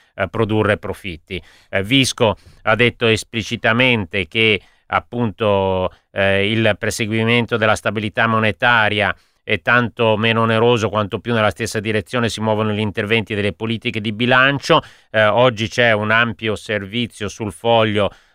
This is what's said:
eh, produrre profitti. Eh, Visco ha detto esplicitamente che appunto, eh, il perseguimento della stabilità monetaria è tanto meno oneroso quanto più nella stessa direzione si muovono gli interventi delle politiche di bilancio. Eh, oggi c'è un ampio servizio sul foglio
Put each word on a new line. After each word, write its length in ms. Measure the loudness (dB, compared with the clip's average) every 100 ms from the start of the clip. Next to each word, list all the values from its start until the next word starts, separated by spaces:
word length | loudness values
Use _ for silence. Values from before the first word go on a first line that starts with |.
| _ -8
eh, 120 | -6
produrre 480 | -2 -2 0 0 0
profitti. 640 | -4 -12 -12 -14 -12 -12 -12 _ _
Eh, 120 | -4
Visco 540 | 0 2 0 0 0 0 -8 -6
ha 120 | -2
detto 320 | 2 2 2 0
esplicitamente 1200 | 0 -2 -8 -6 -2 0 2 2 0 -2 -6 -4
che 320 | 0 2 0 -4 _ -6
appunto, 1040 | -4 -4 -4 -4 -2 0 0 0 -2 -4 -8 _
eh, 360 | -2 0 0 0
il 280 | 0 0 0
perseguimento 800 | -4 -4 -4 -2 2 0 0 0
della 180 | 0
stabilità 540 | 0 -2 -4 -4 -2 0
monetaria 840 | 2 0 0 0 2 2 0 -2 -4 _ _
è 180 | -6 -2
tanto 560 | 2 2 0 0 0 2
meno 260 | 2 2
oneroso 460 | 2 2 2 2 0
quanto 300 | -2 -4 -6
più 160 | -4
nella 160 | 0 0
stessa 300 | 0 -6 -4
direzione 480 | -2 -4 -2 -4 -2
si 120 | -2
muovono 320 | -2 0 -2
gli 60 | -2
interventi 560 | -4 -4 -2 -2 0
delle 180 | -4 -4
politiche 480 | -4 -6 -4 -6 -6
di 120 | -6
bilancio. 680 | -2 2 4 4 0 2 0 0 -12 _
Eh, 140 | 2
oggi 440 | 2 4 2 0 -4
c'è 220 | 2 2
un 220 | 2 2
ampio 420 | 2 0 -2 -4
servizio 720 | -4 -4 -6 -4 -6 -6 -8 -10
sul 240 | -8 -10
foglio 600 | -4 2 4 4 2 -2 -4 _